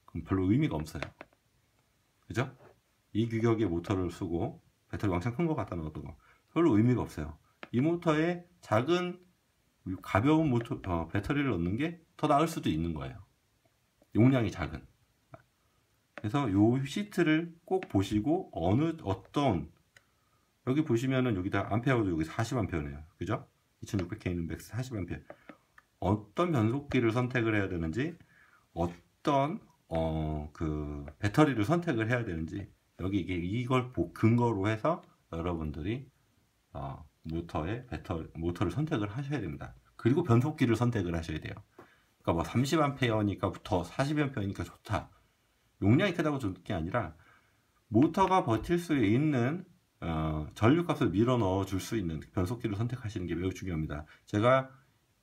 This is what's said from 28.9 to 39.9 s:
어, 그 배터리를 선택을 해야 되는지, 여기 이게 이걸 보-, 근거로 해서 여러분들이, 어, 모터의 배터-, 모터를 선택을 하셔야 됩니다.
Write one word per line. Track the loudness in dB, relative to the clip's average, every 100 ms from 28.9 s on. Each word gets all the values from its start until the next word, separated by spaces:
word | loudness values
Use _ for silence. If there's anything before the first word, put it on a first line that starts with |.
| -4 _ _ 0 2 0 -4 -12 _ -6
어, | -2 0 0 -2 -4 -6
그 | -4 -2 -2 -4 -8 -12 -4
배터리를 | 2 4 4 4
선택을 | 2 2 0 0 0
해야 | -2 -2
되는지, | -6 -6 -8 -12 _ _ -8
여기 | -2 -2
이게 | -2 -4
이걸 | -2 -2 0 0 0
보-, | -4 -4
근거로 | 2 4 6 4 2 0
해서 | 0 0 -2 -6 _ _
여러분들이, | -4 -2 -2 -4 -4 -4 -6 -8 _ _ _ _ _ _
어, | -10 -10 -12 -16 _
모터의 | -8 -8 -4 -4 -4 -6 -8
배터-, | -10 -6 -8 -8
모터를 | -6 -4 0 0
선택을 | 0 0 -2 -2
하셔야 | -6 -6 -6
됩니다. | -6 -8 -12 -16 _